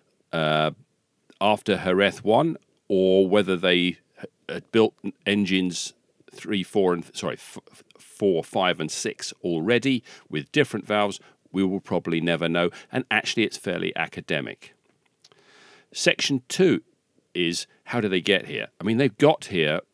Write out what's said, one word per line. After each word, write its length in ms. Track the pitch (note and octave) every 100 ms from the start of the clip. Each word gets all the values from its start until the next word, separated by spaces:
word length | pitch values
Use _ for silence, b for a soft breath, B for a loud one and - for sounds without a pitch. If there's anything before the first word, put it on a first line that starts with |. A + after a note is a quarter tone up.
| b b _
uh, 400 | E2 D#2 D#2 D#2 - _ _ _ _ _ _
after 360 | G#2 G#2 - F2+
Jerez 460 | F2+ F#2 G2 -
one, 340 | G2+ A#2 E3 - - _ -
or 400 | F#2+ F#2+ F#2+ F#2
whether 280 | G#2 F#2+ F2+
they 220 | F2+ F2+
h-, 200 | F2+ - _ - - _ -
had 240 | E2+ -
built 220 | A2+ A2 -
n-, 100 | G2 - G2+
engines 680 | G#2 F#2+ F#2+ F2+ E2 - - _ _ _
three, 320 | - - G2+
four, 300 | F2+ G#2+ F#2
and, 160 | F2 - -
sorry, 200 | F2 -
f-, 220 | - - -
f-, 120 | - _ _
four, 460 | - - G2+ E2+
five, 360 | - A2 F2+ E2
and 120 | D#2
six 420 | - - - - -
already 600 | F2+ E2 F#2 A#2+ C3+ B2 B B B
with 220 | D3+ C#3
different 340 | D3+ C3+ G#2+ -
valves, 340 | G#2 G#2 - b b _
we 120 | F#2
will 160 | F#2+ F#2+
probably 400 | - F2 E2+ E2
never 300 | E2+ D#2+ E2
know. 200 | E2+ F2 B B
And 140 | B2+ -
actually, 340 | G#2+ - A#2
it's 140 | G#2 -
fairly 380 | G2 F2 F2+ -
academic. 800 | D#2+ - - D2+ A1+ G1+ - _ _ _ _ _ _ b b b b b b
Section 480 | - F3 - - C3 -
two 320 | - F#3 G#2 - _ _ _ _
is, 340 | F#2 E2+ E2+ - _ -
how 160 | B2
do 80 | G#2
they 100 | F#2
get 280 | G2+ F#2+ -
here? 200 | C2+ - _
I 20 |
mean, 140 | G2 A2+
they've 200 | C#3 -
got 280 | C#3+ - -
here 340 | F#2 D2+ E2 -